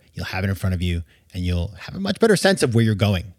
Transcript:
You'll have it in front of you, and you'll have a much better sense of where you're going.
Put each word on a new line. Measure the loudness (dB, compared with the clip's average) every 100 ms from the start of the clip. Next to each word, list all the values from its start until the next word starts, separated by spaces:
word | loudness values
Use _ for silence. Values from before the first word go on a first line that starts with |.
| _ -12
You'll | -8
have | -4
it | -4
in | -2
front | -2
of | -2
you, | -2 -2 -6 _ _ -6
and | -2
you'll | -2 -4 -8
have | -12
a | -6
much | -6 0
better | 2 4
sense | 2 2
of | 2
where | 4
you're | 2 2
going. | 2 2 -4